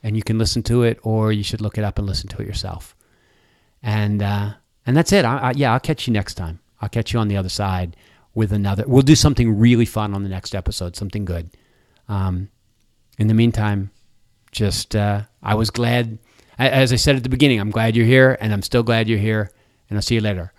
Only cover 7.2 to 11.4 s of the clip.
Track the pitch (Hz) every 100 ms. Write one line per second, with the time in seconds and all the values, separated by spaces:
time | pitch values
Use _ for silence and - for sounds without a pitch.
7.2 | 104 101 92 - 98 92 87 - _ _
8.2 | _ 113 104 104 98 98 135 131 135 156
9.2 | 151 139 117 104 117 117 113 107 104 98
10.2 | 98 92 - 98 101 - 87 - 101 107
11.2 | 95 87